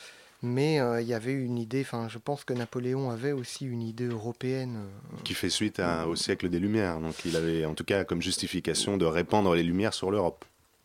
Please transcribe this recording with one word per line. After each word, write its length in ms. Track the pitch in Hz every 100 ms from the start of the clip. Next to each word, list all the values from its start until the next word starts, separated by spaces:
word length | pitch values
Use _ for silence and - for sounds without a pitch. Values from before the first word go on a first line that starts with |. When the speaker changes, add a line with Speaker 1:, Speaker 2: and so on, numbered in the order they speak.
| - - - -
Speaker 1:
mais, 380 | 120 123 147 156
euh, 220 | 120 117
il 60 | 117
y 60 |
avait 200 | 117 117
une 260 | 139 123 120
idée, 220 | 113 131
enfin, 260 | 131 117 113
je 80 | 113
pense 280 | - 143 -
que 80 |
Napoléon 580 | 123 117 127 123 131 131
avait 220 | 113 139
aussi 320 | 139 123 - 135
une 180 | 120
idée 240 | 113 113 123
européenne, 720 | 117 110 117 127 131 127 113
euh. 400 | 101 101 - 107
Speaker 2:
Qui 120 | - 92
fait 160 | 92
suite 280 | - 107 -
à, 280 | 87 82 82
au 80 | 82
siècle 340 | - 98 92
des 80 | 85
Lumières, 420 | 101 110 95 80
donc 140 | 80 - 85
il 100 | 82
avait 300 | 82 82 78
en 100 | 78
tout 80 |
cas 220 | - 98 90
comme 180 | 87
justification 720 | 87 87 92 90 85 80 - 98
de 80 | 82
répandre 480 | 80 85 107 98
les 80 | 85
Lumières 320 | 85 90 107
sur 160 | - 95
l'Europe. 360 | 104 87 - - _ _ _